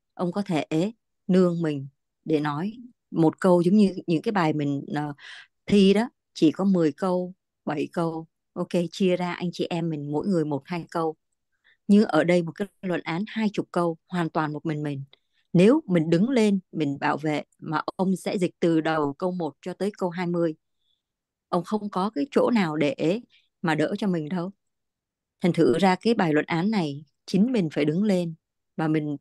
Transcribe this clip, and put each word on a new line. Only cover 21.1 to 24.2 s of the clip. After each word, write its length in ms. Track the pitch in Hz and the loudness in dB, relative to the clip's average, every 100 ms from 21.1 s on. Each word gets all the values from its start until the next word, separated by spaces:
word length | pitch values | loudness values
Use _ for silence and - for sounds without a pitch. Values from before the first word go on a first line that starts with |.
| _ _ _ _ | _ _ _ _
Ông 140 | 180 | -4
không 260 | 170 214 202 | -2 -4 -4
có 200 | 190 196 | -4 -4
cái 180 | 285 285 | -4 -2
chỗ 180 | 233 - | 2 2
nào 260 | 240 170 151 | 4 2 0
để 440 | 147 - 151 208 - _ _ _ | 0 0 0 -2 -6 _ _ _
mà 140 | 170 156 | -2 0
đỡ 200 | 156 208 | 0 -2
cho 100 | 214 | -2
mình 220 | 175 | -2